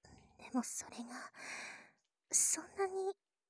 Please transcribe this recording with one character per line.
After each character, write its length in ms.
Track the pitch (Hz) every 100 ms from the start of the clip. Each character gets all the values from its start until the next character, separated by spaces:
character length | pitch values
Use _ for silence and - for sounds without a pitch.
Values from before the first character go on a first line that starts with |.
| - - - -
で 120 | -
も 80 | 254
そ 260 | - - -
れ 140 | -
が、 260 | 233 247 - - - - - - - _ _ _ -
そ 300 | - - -
ん 140 | 320 -
な 100 | 381
に 280 | 381 381 392 _ _ _